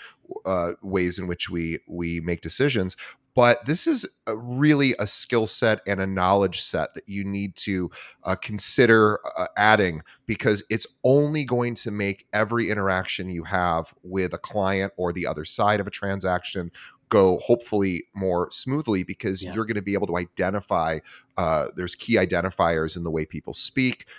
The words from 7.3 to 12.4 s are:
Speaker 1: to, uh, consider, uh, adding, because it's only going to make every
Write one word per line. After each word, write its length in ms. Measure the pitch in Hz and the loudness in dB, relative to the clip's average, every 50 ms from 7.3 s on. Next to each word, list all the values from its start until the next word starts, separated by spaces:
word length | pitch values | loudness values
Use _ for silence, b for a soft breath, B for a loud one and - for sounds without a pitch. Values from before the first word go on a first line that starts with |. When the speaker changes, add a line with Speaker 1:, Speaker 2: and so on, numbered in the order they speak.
| 98 101 101 98 - | -4 -4 -4 -4 -6
Speaker 1:
to, 320 | - - 104 95 92 90 80 B B B B B B - | -6 -4 -2 -2 -2 -2 -4 B B B B B B -4
uh, 120 | 95 95 | -4 -4
consider, 840 | - - - 104 101 - - - 139 123 113 113 110 107 107 104 - - - - | -4 -4 -8 -4 0 2 2 6 6 8 8 8 8 8 6 2 0 -6 -6 -6
uh, 100 | 90 90 - - | -4 -6 -4 0
adding, 440 | 101 104 110 110 104 95 87 80 73 - b b b b | 4 6 6 6 6 4 2 0 -6 -10 b b b b
because 360 | - 107 - - 117 107 98 - - | -6 -4 0 2 2 2 2 0 -2
it's 160 | 110 110 - - _ _ - | -4 -4 -4 -6 _ _ 2
only 420 | 127 135 147 147 147 156 151 135 | 4 6 6 4 2 0 -2 -2
going 280 | 123 127 120 120 120 117 | 0 0 0 0 -2 -4
to 140 | - - 113 | -6 -6 -6
make 380 | 104 104 101 98 98 - - - | -4 -2 -2 -2 -4 -6 -8 -4
every 380 | - 107 | -2 0